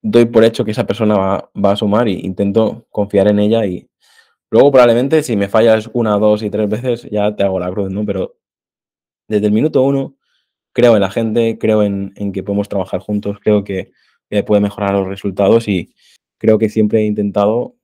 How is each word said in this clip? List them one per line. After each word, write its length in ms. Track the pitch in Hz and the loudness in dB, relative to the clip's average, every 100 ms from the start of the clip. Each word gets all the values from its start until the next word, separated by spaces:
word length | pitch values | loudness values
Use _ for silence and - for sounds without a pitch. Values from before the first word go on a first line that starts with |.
doy 220 | 110 117 113 | 0 2 2
por 180 | 117 | 4
hecho 200 | 113 113 | 2 0
que 80 | 107 | -6
esa 140 | 107 104 | -4 -4
persona 300 | 104 107 104 | -2 0 0
va, 340 | 95 98 - | 0 -2 -6
va 180 | - 98 | -2 0
a 40 | 104 | 0
sumar 320 | 107 104 120 | 0 0 0
y 120 | 90 | -2
intento 680 | 95 92 101 101 110 - _ | -6 -4 -2 0 0 -4 _
confiar 380 | - 101 104 101 | -6 -2 2 2
en 100 | 104 | 2
ella 260 | 104 113 104 | 2 0 -2
y 220 | 90 _ _ _ _ _ _ _ | -6 _ _ _ _ _ _ _
luego 220 | 110 139 | 4 6
probablemente 500 | 135 123 117 135 156 | 6 4 2 2 0
si 140 | 143 107 | 0 -4
me 120 | 98 | 0
fallas 420 | 113 113 110 110 | 2 4 2 0
una, 260 | 120 113 104 | -4 0 2
dos 240 | 107 107 | 2 0
y 80 | 107 | -2
tres 180 | 104 107 | -4 -4
veces 340 | 107 127 117 - | -4 -4 -6 -6
ya 240 | 104 104 104 | -2 -2 0
te 80 | |
hago 160 | 101 92 | -2 0
la 100 | 90 | -4
cruz, 200 | 95 95 | -4 -6
¿no? 140 | 95 | -4
Pero 340 | 104 95 90 _ _ _ _ _ _ _ _ _ _ | -6 -6 -8 _ _ _ _ _ _ _ _ _ _
desde 180 | 107 104 | 0 2
el 60 | |
minuto 300 | 104 147 143 | 0 2 2
uno 340 | 131 139 135 _ _ _ _ _ _ | 2 0 -4 _ _ _ _ _ _
creo 220 | - 120 | 2 4
en 80 | 110 | 4
la 80 | 95 | 2
gente, 480 | 120 113 110 113 113 | -2 -2 0 -2 0
creo 240 | 110 107 | 0 2
en, 300 | 104 98 98 - | 0 -2 -8 -8
en 160 | 101 | -8
que 100 | 95 | -6
podemos 260 | 95 101 101 | -4 -4 -2
trabajar 320 | 101 92 92 | -4 -4 -8
juntos, 380 | - 104 104 101 | -6 -6 -6 -4
creo 220 | - 104 | 0 0
que, 300 | 98 95 - _ _ _ _ | -2 -8 -8 _ _ _ _
que 140 | 107 | -4
puede 180 | 98 107 | 0 0
mejorar 340 | 101 - 101 | 0 -2 -2
los 120 | 98 95 | -2 -2
resultados 640 | 98 104 95 98 113 113 | -6 -8 0 2 4 2
y 260 | 95 82 _ _ _ _ _ | -4 -4 _ _ _ _ _
creo 200 | 110 110 | 0 2
que 100 | 107 | 2
siempre 320 | 110 107 110 | 0 0 0
he 40 | |
intentado 720 | 107 104 101 101 101 113 123 _ | 0 -2 -2 0 0 0 -6 _